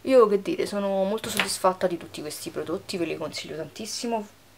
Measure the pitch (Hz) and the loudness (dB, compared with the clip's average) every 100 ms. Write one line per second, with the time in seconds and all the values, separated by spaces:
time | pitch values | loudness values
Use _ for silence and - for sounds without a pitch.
0 | - 262 214 202 196 - 190 202 202 196 | 8 8 8 6 0 -2 -2 -2 0 0
1 | 190 220 233 208 190 - 190 180 185 170 | 0 0 -2 -2 -2 2 2 2 -2 -2
2 | - - 151 - 165 151 156 180 - 185 | -8 -10 -10 -10 -8 -8 -6 -6 -6 -4
3 | 160 156 151 - - 151 151 - 220 - | -4 -4 -6 -8 -10 -10 -10 -10 -8 -6
4 | 240 226 208 - - | -2 -4 -4 -16 -20